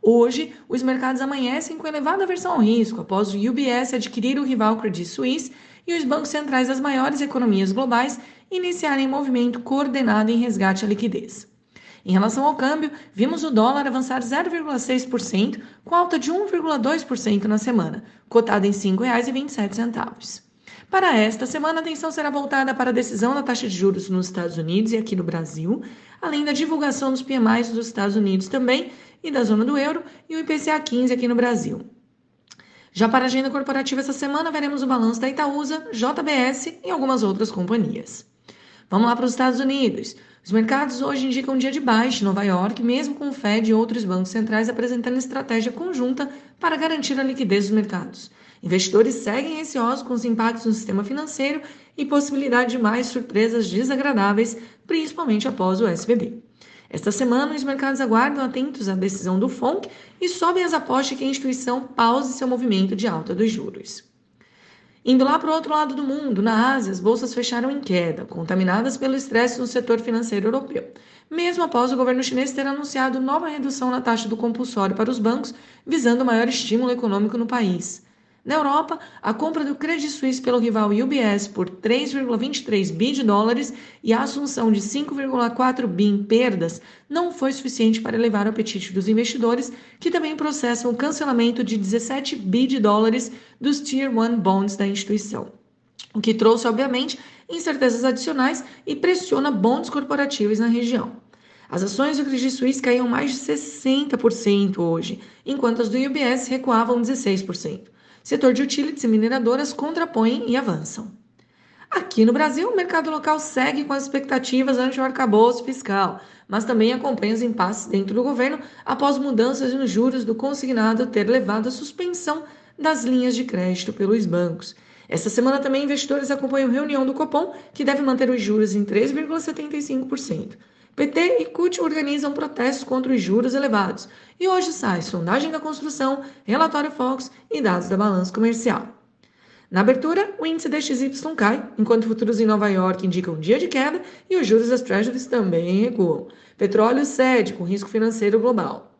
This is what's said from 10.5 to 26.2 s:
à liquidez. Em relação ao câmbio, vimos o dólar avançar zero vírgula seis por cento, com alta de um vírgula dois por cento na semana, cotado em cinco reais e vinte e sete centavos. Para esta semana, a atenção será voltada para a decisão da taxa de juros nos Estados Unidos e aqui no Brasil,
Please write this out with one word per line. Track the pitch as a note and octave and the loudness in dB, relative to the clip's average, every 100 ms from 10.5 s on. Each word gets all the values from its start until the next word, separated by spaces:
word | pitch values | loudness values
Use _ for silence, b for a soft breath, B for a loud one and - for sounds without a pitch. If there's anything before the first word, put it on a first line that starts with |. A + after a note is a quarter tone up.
| F#3+ F#3+ F#3+ G#3+ | 2 2 2 0
à | |
liquidez. | G3+ A#3 F#3 - - - _ _ B B B | 0 0 -2 -8 -16 -20 _ _ B B B
Em | - | 2
relação | F#3 G#3 A3+ C#4+ | 4 4 2 0
ao | |
câmbio, | D4 C4 D#4 D4+ D4 B | 2 0 0 -2 -6 B
vimos | G3 B3 E4 | -2 0 0
o | D#4 | 0
dólar | A#3 A3+ C#4+ C#4 | 4 4 4 0
avançar | B3+ B3+ B3+ | -2 -2 -2
zero | A#3+ C#4 F4 | -2 -2 0
vírgula | E4+ D4+ C4 | -2 -4 -4
seis | B3 B3+ | 0 0
por | B3+ A#3+ | 0 -4
cento, | - F#3+ A3+ - B B | -2 0 0 -2 B B
com | - | 0
alta | F4 F4 D#4+ | 2 2 0
de | B3 | 0
um | F4 G4+ | -2 0
vírgula | F#4 D#4+ D4 | -2 0 0
dois | A#3 D#4+ | 0 0
por | - B3+ | -2 -4
cento | G#3+ G3+ G3+ | 0 0 2
na | G#3+ | 0
semana, | A#3 A#3+ E3 D#3 B B B | 2 0 0 -6 B B B
cotado | A#3 A3+ G#3 G3 | 2 4 2 2
em | |
cinco | G3+ G3+ F#3+ | 2 2 2
reais | B3 A#3+ B3 | 2 2 0
e | |
vinte | C4 C#4+ | -2 -4
e | |
sete | - G3+ G3+ | -4 -4 -2
centavos. | A#3 A#3 - - - - _ _ B B B | -4 -2 -6 -8 -16 -16 _ _ B B B
Para | F#4+ F#4 | 2 4
esta | B3 G#3+ A3 | 6 4 2
semana, | B3+ D#4 D4+ E4 | -4 -2 -2 -2
a | |
atenção | D#4+ D#4 D#4+ | -2 -4 -6
será | D#4+ D4 | -2 -2
voltada | C#4+ C#4 C#4 C4+ | -2 -2 0 0
para | C4 B3+ | 0 2
a | |
decisão | A#3+ B3 G#3 A#3 | 2 0 0 0
da | C#4 | 0
taxa | - B3 A#3+ | 0 -2 -2
de | F3+ | 0
juros | G3 F#3 - | 2 2 -2
nos | F#3 F3+ | -2 -2
Estados | - E3+ E3 | -4 -4 -4
Unidos | D#3+ F#3 A3 | 0 0 2
e | A3+ | 0
aqui | A3 | -2
no | F#3+ | -2
Brasil, | E3 E3 D#3 D#3 E3 B3 B B B B | -2 -4 -6 -6 -4 -4 B B B B